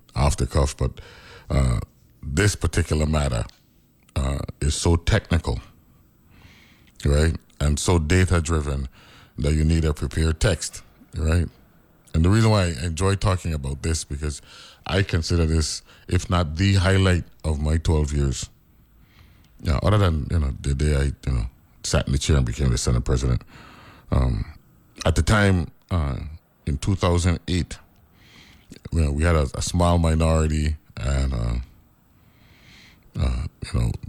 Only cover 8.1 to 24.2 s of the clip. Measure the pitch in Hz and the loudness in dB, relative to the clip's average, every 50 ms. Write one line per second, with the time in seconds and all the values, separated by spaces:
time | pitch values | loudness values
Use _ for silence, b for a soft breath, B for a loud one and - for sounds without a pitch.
8.1 | 92 92 90 82 90 85 78 78 85 78 71 73 69 69 67 - B B B B | 2 2 4 4 2 2 2 0 -2 -2 -2 -2 -4 -6 -6 -8 B B B B
9.1 | B B B B B - - 73 76 78 78 78 82 80 80 78 73 - 73 - | B B B B B -4 -2 0 2 2 2 4 2 2 2 0 -2 -2 -4 -4
10.1 | - - 80 80 80 - - 107 87 - - - - - - - - _ - - | -2 0 0 0 0 0 2 0 0 0 -4 -8 -12 -14 -18 -20 -20 _ -20 -14
11.1 | - 85 80 78 82 90 76 - - - - - - - _ _ _ _ _ - | -8 -4 0 0 2 2 0 -2 -6 -12 -20 -20 -20 -20 _ _ _ _ _ -4
12.1 | - 80 85 92 104 113 113 110 107 101 92 87 80 62 - 85 80 78 95 98 | 0 2 2 4 4 4 4 4 4 4 2 0 -2 -4 -6 -6 -4 -2 0 0
13.1 | 98 95 - 107 92 85 - 82 80 73 65 67 69 67 - 80 80 - - - | 0 0 0 0 0 0 -2 -4 -4 -4 -4 -6 -8 -6 -4 -4 -4 -4 -4 -8
14.1 | 73 71 78 76 73 - B B B B B B B B B - 78 98 98 - | -8 -6 -6 -6 -6 -8 B B B B B B B B B -4 -2 -2 0 0
15.1 | - 80 80 - 87 85 82 78 80 80 76 - - - B B B B B - | -2 -4 -2 0 0 2 2 2 2 0 0 -2 -4 -10 B B B B B -4
16.1 | - 87 - - 90 87 90 73 78 82 98 101 98 95 87 95 95 98 95 92 | -2 -2 0 0 0 0 0 -2 -2 0 2 2 4 4 4 4 4 4 4 4
17.1 | 90 82 - - - _ - 82 78 69 76 78 80 80 - - 80 76 76 69 | 2 2 0 -4 -10 _ -4 -4 -2 -2 0 0 0 0 0 2 2 2 0 0
18.1 | 71 71 69 67 64 - - - - _ _ _ _ - _ _ _ b b b | 0 0 0 0 -2 -4 -8 -12 -14 _ _ _ _ -20 _ _ _ b b b
19.1 | b b b b b b b b _ - - 92 73 - - 87 101 104 101 87 | b b b b b b b b _ -8 -4 -2 -2 0 2 2 2 4 4 2
20.1 | 82 76 67 - - 80 71 69 62 - - 69 69 67 73 76 73 69 69 69 | 2 0 -2 -2 -2 0 0 -2 -4 -4 -4 -4 -2 0 2 2 2 2 0 0
21.1 | - - - 67 64 60 55 58 - - _ _ _ - - - - 76 - - | -2 -4 -4 -2 -2 -2 -2 -4 -8 -14 _ _ _ -14 -6 -4 -2 -2 0 0
22.1 | 67 71 - - 80 69 64 57 - - 71 64 60 - - - 62 60 - - | -2 0 2 2 2 2 2 0 -2 -2 0 0 0 0 0 0 0 0 0 0
23.1 | 65 62 65 62 60 55 B B B B B B B B B B B B B - | 0 0 2 0 0 -2 B B B B B B B B B B B B B -2
24.1 | - 69 | 0 0